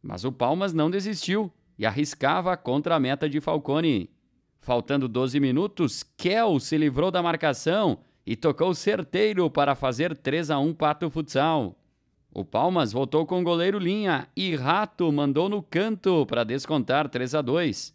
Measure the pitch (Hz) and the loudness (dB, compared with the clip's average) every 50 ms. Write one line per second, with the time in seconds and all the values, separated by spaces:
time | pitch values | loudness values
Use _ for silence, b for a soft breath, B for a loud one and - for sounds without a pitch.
0 | - 104 101 90 95 131 127 131 120 123 151 180 196 196 165 160 151 160 175 202 | -10 -10 -10 -6 -6 -6 -2 0 0 0 2 0 -2 -2 0 2 0 2 0 -2
1 | 190 208 214 170 - - 185 208 214 180 _ _ _ _ _ - 107 110 104 135 | -4 -4 -6 -6 -4 -2 -2 -2 -2 -4 _ _ _ _ _ -4 -2 -2 0 0
2 | 151 147 - _ - 135 156 185 175 185 180 175 - 123 123 143 143 175 170 156 | -4 -4 -4 _ 0 0 0 2 0 -2 -2 -2 -2 -2 -2 0 2 2 2 2
3 | 131 127 135 143 - 151 139 151 135 - 160 156 - - 135 156 170 160 135 101 | 2 0 0 -2 -2 -2 -2 -2 -2 -2 -2 -2 -2 -2 -2 2 2 2 2 0
4 | 87 - _ _ _ _ _ _ _ _ _ _ - - 123 120 113 - 139 143 | -2 -6 _ _ _ _ _ _ _ _ _ _ -4 -2 -2 -2 0 0 0 0
5 | 135 123 107 123 131 131 123 147 139 131 127 147 190 208 - - 170 143 - - | 0 0 0 0 0 0 2 2 2 2 2 2 0 -2 -2 -2 -2 -2 -2 -4
6 | - _ _ - - 175 196 226 233 214 170 135 131 - 160 156 156 147 127 131 | -10 _ _ -4 -2 0 2 2 2 2 2 0 0 0 0 2 2 2 2 2
7 | 165 190 180 180 170 170 170 160 - 156 135 - - 165 170 208 214 175 117 - | 0 2 2 0 0 0 -2 0 0 0 -2 0 0 0 0 2 2 0 0 -2
8 | b b b b b - 113 - - 160 139 - 160 185 180 - - 202 214 208 | b b b b b -8 -8 0 0 0 2 2 0 0 0 0 0 0 0 0
9 | 165 - - 185 214 214 214 185 175 156 - 143 143 143 139 - 143 131 123 113 | -2 -4 0 2 2 2 2 2 0 2 2 2 2 2 2 0 0 -2 0 0
10 | 156 180 160 - _ 135 135 160 175 147 156 139 139 160 160 - 156 151 151 - | -2 -2 -2 -4 _ -2 -2 -2 0 0 0 0 0 0 0 0 0 0 0 0
11 | 180 160 - 160 156 - - 139 143 165 160 151 120 90 - _ _ _ _ _ | -4 -4 -4 -4 -6 -2 0 0 2 2 2 0 0 -2 -6 _ _ _ _ _
12 | _ _ _ _ _ _ - - 95 - - 110 139 175 185 175 147 110 98 123 | _ _ _ _ _ _ -10 -10 -10 -2 0 0 2 2 2 2 0 0 0 -2
13 | 135 131 147 156 165 - 185 180 180 170 170 170 170 185 202 208 185 170 190 214 | -2 0 0 0 0 0 -2 -2 0 0 0 2 0 0 0 0 0 -2 -2 0
14 | 214 190 165 131 - - _ - 190 185 165 143 127 135 165 180 - - _ - | 0 0 0 -2 -2 -8 _ -4 -2 -2 -2 -2 0 0 0 0 0 -2 _ -2
15 | 180 165 147 143 147 143 135 143 175 196 208 208 - _ - 165 196 220 220 185 | 0 2 2 2 2 2 2 2 2 2 0 -4 -6 _ -2 -2 0 0 -2 -2
16 | - 190 185 160 139 107 - 117 117 107 120 139 135 - 156 147 113 - 127 143 | 0 2 2 2 2 2 0 -2 0 0 -2 -6 -4 -2 -2 -2 0 2 2 0
17 | 151 143 - 123 127 127 131 156 143 120 139 165 175 147 101 - - - _ | 0 0 -2 -4 -4 -2 -2 -2 0 0 0 0 0 0 -2 -4 -10 -14 _